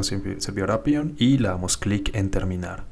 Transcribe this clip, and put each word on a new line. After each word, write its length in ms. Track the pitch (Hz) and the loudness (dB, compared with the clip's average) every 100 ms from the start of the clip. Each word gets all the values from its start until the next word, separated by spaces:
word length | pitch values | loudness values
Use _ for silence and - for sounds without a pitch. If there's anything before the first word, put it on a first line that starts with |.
servi-, 340 | 92 98 98 95 | -2 -2 -4 -6
servidor 320 | - 101 95 | -4 -2 0
Appium 440 | 110 147 147 151 - | 0 2 0 0 2
y 220 | 123 135 | 4 4
le 100 | 107 | 2
damos 280 | 90 90 - | 0 -2 -2
clic 380 | 101 101 98 | 0 0 0
en 160 | 107 98 | 0 0
terminar. 540 | 101 95 90 87 87 - | 0 0 -2 -4 -8 -10